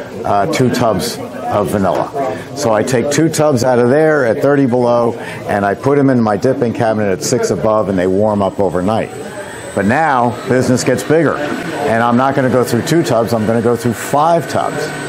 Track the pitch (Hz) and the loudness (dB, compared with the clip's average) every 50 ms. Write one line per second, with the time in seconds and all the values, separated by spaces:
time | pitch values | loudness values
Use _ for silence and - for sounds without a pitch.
0 | - - - 92 - - 101 101 98 - - - 131 120 - - 120 113 104 - | -10 -12 -10 -6 -4 0 0 0 0 0 0 2 0 0 2 0 0 0 0 0
1 | - - - - - - - - - - - 104 101 - - 107 95 90 76 64 | -2 -4 -6 -8 -10 -10 -10 -8 -6 -2 -2 -2 -2 0 -2 0 0 0 0 -2
2 | - - - - - 131 - - - - - 135 - 117 110 107 110 - 131 117 | -2 -4 -4 -6 -6 -6 -6 -8 -10 -12 -8 -4 -2 0 0 0 0 0 0 0
3 | 104 - - 156 160 160 160 - 151 151 143 113 117 127 127 120 123 120 135 151 | 0 0 0 0 0 0 2 2 2 2 2 2 2 2 2 4 4 4 4 4
4 | 156 156 156 147 127 113 101 - - 139 143 139 139 123 117 127 123 120 120 120 | 4 4 2 2 2 0 0 2 2 2 4 4 2 2 2 2 2 2 2 2
5 | 117 117 117 - - - - - - - 104 104 101 101 98 - - 139 143 143 | 2 0 -2 -4 -10 -10 -10 -10 -6 -4 -2 0 0 0 -2 0 0 2 2 4
6 | 139 139 131 120 113 107 104 95 - 131 131 - 123 113 107 - 120 110 110 107 | 4 4 4 4 2 2 0 2 2 0 0 0 0 -2 0 0 0 0 0 0
7 | 107 101 92 80 - - 127 117 113 104 110 85 - 110 107 107 104 92 98 90 | 0 -2 -2 -2 -2 -2 0 0 0 -2 -2 0 0 2 2 2 2 0 0 0
8 | 87 95 92 98 107 107 104 101 98 95 - - 101 90 78 90 90 101 113 107 | 2 2 2 2 2 2 2 2 0 -2 0 0 -2 0 0 0 0 0 0 -2
9 | 80 - - - - - - - - - - - - - - 104 98 101 123 151 | -2 -6 -8 -12 -12 -12 -12 -12 -12 -12 -14 -14 -12 -6 -4 -2 0 2 2 2
10 | 160 156 135 123 120 120 - - - - 123 131 123 - 127 120 - 139 127 - | 2 2 2 2 2 0 -2 -4 -2 0 0 2 2 2 0 0 2 0 0 0
11 | - - 147 165 160 127 87 - - - - - - - - - - 107 110 117 | 0 0 2 2 2 2 0 -2 -4 -4 -6 -6 -6 -8 -6 -4 -2 0 0 2
12 | 117 120 117 120 131 135 - 143 131 127 117 127 117 117 120 113 104 - 151 170 | 2 2 2 2 2 2 2 0 0 2 2 2 0 2 0 -2 0 0 0 0
13 | 165 - 127 113 117 98 120 110 107 98 113 117 107 120 120 113 - 123 107 - | 2 2 2 0 0 0 0 0 0 0 0 2 2 0 0 0 -2 -4 -4 -4
14 | - - - 143 151 165 170 170 - - - 101 60 52 - - - - - - | -4 -2 0 2 2 4 2 0 0 -2 -2 -2 -2 -2 -4 -6 -6 -8 -8 -8
15 | - | -8